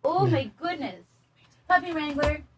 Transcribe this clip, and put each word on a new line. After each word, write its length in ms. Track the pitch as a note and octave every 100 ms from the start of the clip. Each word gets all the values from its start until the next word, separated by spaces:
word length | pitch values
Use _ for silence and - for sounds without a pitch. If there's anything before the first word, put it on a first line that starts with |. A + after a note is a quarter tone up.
Oh, 220 | C4+ F4 G4
my 240 | D#4+ - -
goodness. 440 | E4+ F4 A3 F#3 - _ _ _ _ _ _
Puppy 240 | F4+ F4+
wrangler. 500 | D#4+ D4+ C#4 D4 D4+ -